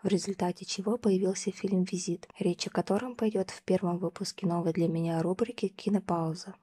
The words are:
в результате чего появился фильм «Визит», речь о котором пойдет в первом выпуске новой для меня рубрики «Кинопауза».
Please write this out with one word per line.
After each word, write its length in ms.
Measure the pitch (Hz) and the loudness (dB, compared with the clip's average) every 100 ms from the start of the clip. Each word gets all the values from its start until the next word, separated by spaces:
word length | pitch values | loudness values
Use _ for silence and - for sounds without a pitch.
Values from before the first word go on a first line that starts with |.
в 40 | - | 0
результате 580 | 214 202 196 180 - 185 | 0 0 -2 -2 -2 -6
чего 340 | - 190 240 | -4 -2 0
появился 500 | 208 190 190 196 - | 2 4 2 0 -2
фильм 340 | - 196 190 | -4 0 2
«Визит», 440 | 185 180 - 170 - - | 2 -2 -2 -4 -6 -4
речь 300 | 170 175 - | -2 -2 -2
о 20 | |
котором 460 | - 175 196 254 240 | -2 0 0 -2 -2
пойдет 340 | 220 214 190 | 0 0 -2
в 140 | - | -4
первом 340 | - 185 175 175 | 0 2 2 0
выпуске 480 | 175 - 190 - 180 | -2 -4 -8 -4 -2
новой 260 | 170 170 | 0 0
для 160 | 165 165 | 2 2
меня 320 | 165 165 165 | 2 0 0
рубрики 440 | 165 185 226 240 196 | 0 0 -2 -2 -4
«Кинопауза». 880 | - - 202 - 170 165 160 - - | -4 0 0 2 0 0 -4 -10 -18